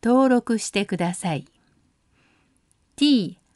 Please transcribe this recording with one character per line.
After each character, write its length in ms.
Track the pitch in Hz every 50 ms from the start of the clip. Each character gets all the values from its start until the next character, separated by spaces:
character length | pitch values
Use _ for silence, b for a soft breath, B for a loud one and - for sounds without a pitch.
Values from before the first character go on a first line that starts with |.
登 260 | - 233 247 262 269 262
録 300 | 247 240 240 - 226 214
し 140 | - -
て 140 | - 202 202
く 100 | - 196
だ 180 | 165 175 175 180
さ 200 | - - 175 156
い。 120 | - - _ _ _ _ _ _ _ _ _ _ _ _ _ _ _ _ _ _ _ _ _ _ _ _ _ _ _ _ _ _
テ 80 | - 285
ィ 240 | 294 277 233 180 -
ー 80 | - _ _ _ _